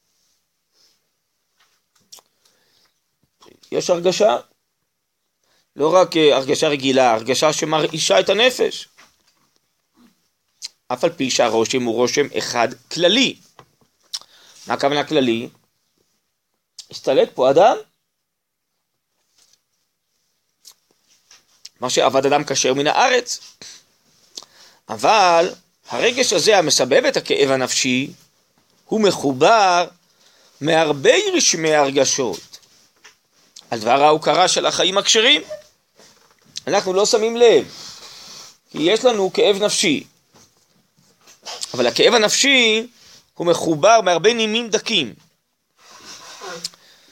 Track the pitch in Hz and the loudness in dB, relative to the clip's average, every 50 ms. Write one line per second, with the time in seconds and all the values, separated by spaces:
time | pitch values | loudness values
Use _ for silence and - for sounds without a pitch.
0 | _ _ _ _ _ _ _ _ _ _ _ _ _ _ _ _ _ _ _ _ | _ _ _ _ _ _ _ _ _ _ _ _ _ _ _ _ _ _ _ _
1 | _ _ _ _ _ _ _ _ _ _ _ _ _ _ _ _ _ _ _ _ | _ _ _ _ _ _ _ _ _ _ _ _ _ _ _ _ _ _ _ _
2 | _ _ - - - _ _ _ _ _ _ _ _ _ _ _ _ _ _ _ | _ _ -20 -20 -20 _ _ _ _ _ _ _ _ _ _ _ _ _ _ _
3 | _ _ _ _ _ _ _ _ _ - - _ _ _ - - 156 - 180 170 | _ _ _ _ _ _ _ _ _ -20 -20 _ _ _ -6 -6 -2 -2 -2 0
4 | 170 185 180 - 208 220 120 - - _ _ _ _ _ _ _ _ _ _ _ | 0 -2 0 2 2 2 2 0 -4 _ _ _ _ _ _ _ _ _ _ _
5 | _ _ _ _ _ _ _ _ _ _ _ _ _ _ _ - 139 160 175 185 | _ _ _ _ _ _ _ _ _ _ _ _ _ _ _ -4 -2 2 4 4
6 | 180 - - 160 156 143 127 131 135 135 - - 160 151 147 139 127 135 127 131 | 2 2 2 2 4 4 4 2 0 -2 -2 -2 -2 -2 -2 -2 0 0 2 4
7 | 131 120 113 113 113 123 127 - 156 156 151 - 165 151 156 156 151 147 - 156 | 4 4 2 0 -2 -2 -2 0 0 0 0 -2 -4 -4 -2 -2 -2 -4 -4 -6
8 | - - 196 190 185 - 190 208 240 254 247 - 185 - - - - - _ _ | -2 0 2 2 2 0 0 0 0 0 0 0 -4 -4 -4 -8 -16 -18 _ _
9 | _ _ _ _ _ _ _ _ _ _ _ _ _ _ _ _ _ _ _ _ | _ _ _ _ _ _ _ _ _ _ _ _ _ _ _ _ _ _ _ _
10 | _ _ _ _ _ _ _ _ _ _ _ _ - - _ _ _ - 123 - | _ _ _ _ _ _ _ _ _ _ _ _ -20 -20 _ _ _ -10 -6 -4
11 | 180 170 165 - 139 123 - - 123 113 107 113 113 110 - 131 123 117 110 117 | -4 -4 -2 -4 -4 -4 -2 0 0 0 0 0 0 0 -2 -2 -2 -2 -2 0
12 | 123 120 - 151 143 - - - - - - 120 117 117 123 - _ _ - 151 | -2 0 0 -2 -4 -4 -4 -8 -8 -4 -2 -2 -2 -2 -4 -8 _ _ -4 -2
13 | 175 175 208 262 254 160 - - _ _ _ - - _ _ _ _ _ _ _ | 0 0 2 2 0 -2 -4 -8 _ _ _ -20 -20 _ _ _ _ _ _ _
14 | _ _ - - - _ _ _ _ _ _ - - - 120 123 147 139 147 147 | _ _ -16 -16 -16 _ _ _ _ _ _ -20 -10 -8 -6 -4 -2 -2 -2 -4
15 | 143 - 156 143 131 120 113 113 123 - - _ _ _ _ _ _ _ _ _ | -4 -2 -2 0 0 0 -2 -4 -6 -10 -16 _ _ _ _ _ _ _ _ _
16 | _ _ _ _ _ _ _ _ _ _ _ _ _ _ _ - - _ 113 - | _ _ _ _ _ _ _ _ _ _ _ _ _ _ _ -20 -20 _ -20 -8
17 | - 151 135 156 - - - - 127 131 139 156 196 247 - 440 - _ _ _ | -4 -2 0 0 0 0 -2 0 0 2 4 4 4 4 2 0 -6 _ _ _
18 | _ _ _ _ _ _ _ _ _ _ _ _ _ _ _ _ _ _ _ _ | _ _ _ _ _ _ _ _ _ _ _ _ _ _ _ _ _ _ _ _
19 | _ _ _ _ _ _ _ _ _ _ _ _ _ _ _ _ _ _ _ _ | _ _ _ _ _ _ _ _ _ _ _ _ _ _ _ _ _ _ _ _
20 | _ _ _ _ _ _ _ _ _ _ _ _ _ - - _ _ _ _ _ | _ _ _ _ _ _ _ _ _ _ _ _ _ -20 -20 _ _ _ _ _
21 | _ _ _ _ _ _ _ _ _ _ _ _ - - _ _ 120 127 - 165 | _ _ _ _ _ _ _ _ _ _ _ _ -20 -20 _ _ -6 -2 0 2
22 | 131 135 127 135 131 139 143 147 147 - 139 - - 131 131 139 143 151 - - | 2 2 2 2 2 2 0 0 0 -2 -4 -2 0 0 0 0 0 0 0 2
23 | 240 269 254 240 247 - - - - - - _ - - - - _ _ _ _ | 2 2 2 0 -2 -4 -10 -14 -14 -18 -20 _ -20 -20 -20 -20 _ _ _ _
24 | _ _ _ _ _ _ _ - - _ _ _ - _ _ _ _ - 113 107 | _ _ _ _ _ _ _ -20 -20 _ _ _ -20 _ _ _ _ -14 -8 -2
25 | 120 160 214 220 190 180 170 165 170 - - - _ _ _ _ _ - 120 120 | 0 2 4 4 4 4 4 4 2 0 -4 -10 _ _ _ _ _ -10 -6 -2
26 | 156 233 247 262 247 - 202 165 143 208 214 190 165 147 - - 131 123 135 226 | -2 -2 0 0 -2 0 0 0 2 2 2 2 2 2 0 0 0 2 2 2
27 | 285 - - - - - 147 - 139 135 135 131 127 123 - - - 131 127 127 | 2 0 -2 -4 -2 -2 0 0 2 0 0 0 -2 -4 -4 -4 -2 -2 -2 -2
28 | 139 - - - _ _ _ _ _ _ _ _ _ _ _ _ _ _ 190 220 | -4 -6 -10 -18 _ _ _ _ _ _ _ _ _ _ _ _ _ _ -2 0
29 | 208 185 - - - 151 131 127 151 190 233 220 202 185 175 175 175 - - _ | 0 0 0 0 -2 -4 0 2 2 4 4 4 4 2 2 0 -2 -4 -8 _
30 | _ _ _ _ _ _ _ _ _ _ _ _ 135 156 165 160 160 151 147 139 | _ _ _ _ _ _ _ _ _ _ _ _ -4 0 0 2 2 0 0 0
31 | 135 233 311 - 427 392 370 311 - - - 165 160 156 156 151 147 139 135 139 | 2 2 2 2 0 0 0 0 0 0 0 0 0 0 2 2 2 2 2 0
32 | 131 - - - 131 107 85 - - - - - _ _ _ _ _ _ _ _ | 0 0 0 -2 -4 -6 -6 -10 -14 -20 -20 -20 _ _ _ _ _ _ _ _
33 | - - _ _ _ _ _ _ _ _ _ - - _ 123 113 104 117 127 139 | -20 -20 _ _ _ _ _ _ _ _ _ -20 -14 _ -10 -6 -2 0 2 4
34 | 143 151 156 156 156 156 147 165 185 175 - 175 143 151 160 - 160 180 190 202 | 4 4 2 2 0 0 2 2 2 2 0 0 -2 -2 -2 -2 -2 -2 -2 -2
35 | 190 - - 220 220 262 294 311 294 - 605 - - _ _ _ _ _ _ _ | 0 0 2 2 4 2 2 2 0 -6 -14 -18 -18 _ _ _ _ _ _ _
36 | - _ _ _ _ _ _ _ _ _ - - - - 165 202 185 185 185 196 | -20 _ _ _ _ _ _ _ _ _ -20 -14 -8 -4 -4 -2 -2 -2 0 0
37 | 208 208 247 220 214 226 233 233 240 233 185 135 101 - - - - - - - | 0 0 0 0 0 -2 0 2 4 4 6 4 2 -2 -8 -18 -20 -20 -20 -20
38 | - - - - - - - - - - - _ _ _ - 156 151 170 214 214 | -20 -20 -20 -20 -20 -20 -20 -20 -20 -20 -20 _ _ _ -10 -4 -2 -2 0 0
39 | 240 247 233 208 190 185 - - 156 190 202 196 208 196 - - - 180 139 - | 0 0 0 0 -2 -2 0 0 2 2 2 0 -2 -2 -2 -2 -2 -2 -2 -2
40 | - - _ _ _ _ _ _ _ _ _ _ _ _ _ _ _ _ _ _ | -4 -10 _ _ _ _ _ _ _ _ _ _ _ _ _ _ _ _ _ _
41 | _ _ _ _ _ - - _ _ - - - - - - 127 120 120 117 - | _ _ _ _ _ -20 -20 _ _ -18 -14 -14 -14 -10 -6 -4 -2 -2 0 2
42 | 127 185 233 233 214 202 - - - 277 277 254 233 220 214 220 226 233 _ _ | 2 2 4 2 2 0 0 0 0 2 2 2 2 2 0 -2 -4 -8 _ _
43 | _ - - - _ _ _ - 170 175 170 - - 170 160 147 156 208 233 226 | _ -20 -20 -20 _ _ _ -6 -2 -2 -2 0 -2 -4 -2 2 4 4 4 4
44 | 196 185 175 160 165 214 240 226 220 214 214 233 240 220 185 202 - - 226 180 | 4 2 0 2 2 0 0 0 0 -2 -2 -4 -4 -4 -6 -6 -4 -4 -4 -4
45 | 135 104 - - _ _ _ _ _ _ _ _ _ _ _ _ _ - - - | -4 -6 -10 -16 _ _ _ _ _ _ _ _ _ _ _ _ _ -20 -20 -20
46 | - - - - - - - - 403 370 - - - - - _ _ _ _ _ | -20 -20 -20 -20 -20 -20 -20 -18 -16 -16 -14 -14 -14 -16 -16 _ _ _ _ _
47 | _ _ | _ _